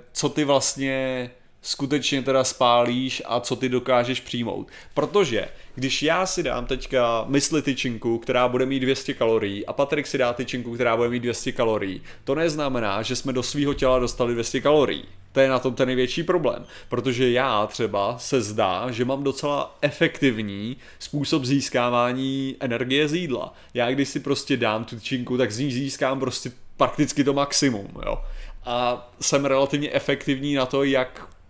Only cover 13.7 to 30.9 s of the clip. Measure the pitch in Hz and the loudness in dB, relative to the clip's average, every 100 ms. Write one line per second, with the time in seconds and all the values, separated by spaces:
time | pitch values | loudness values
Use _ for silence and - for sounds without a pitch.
13.7 | 135 131 127 120 - 120 117 110 135 143 | 2 4 4 2 0 0 0 -2 0 4
14.7 | 151 117 78 - - - 135 135 127 131 | 4 4 0 -8 -18 -2 4 4 4 0
15.7 | 120 131 127 127 - 170 180 139 - - | 2 2 2 0 0 0 2 2 -2 -8
16.7 | - - 120 120 120 127 120 135 104 107 | -18 -6 -2 0 2 4 4 2 2 0
17.7 | - 110 101 101 123 - 135 107 107 98 | -2 -2 0 -2 -4 0 0 0 2 2
18.7 | 92 123 113 123 139 139 135 147 143 135 | 2 -2 -2 -2 0 -2 -2 -2 -2 -4
19.7 | - 147 - 160 - 139 110 104 98 110 | -2 -2 2 0 2 2 2 -4 -6 -8
20.7 | 131 - - - 147 139 160 127 139 131 | -10 -16 -16 -8 -4 0 0 2 0 0
21.7 | 127 123 120 120 127 135 135 135 127 131 | 0 2 2 2 0 -4 -4 -4 -6 -4
22.7 | 117 127 139 151 170 170 113 90 - - | -2 0 0 2 0 -2 -4 -6 -12 -6
23.7 | 120 120 135 135 147 143 135 - 127 113 | -2 0 0 -2 -2 -2 -2 0 0 0
24.7 | 110 113 117 - 127 120 127 120 107 143 | 0 -4 -10 -4 -4 -2 0 0 0 -2
25.7 | 123 139 - 131 135 131 - 127 - - | -2 -4 -2 -2 -2 -4 -4 -8 -12 -8
26.7 | - 131 - 139 - 139 139 143 - 135 | 0 2 2 2 2 2 2 0 2 2
27.7 | 107 - - - - - - - - 120 | 2 -6 -8 -4 -4 -4 -8 -10 -10 -4
28.7 | 120 123 - - - - 139 139 135 139 | 0 0 -2 -6 -6 2 2 4 4 2
29.7 | 143 147 139 - 143 - 135 143 139 127 | 0 0 -2 0 -2 0 -2 0 0 2
30.7 | 139 139 | 2 2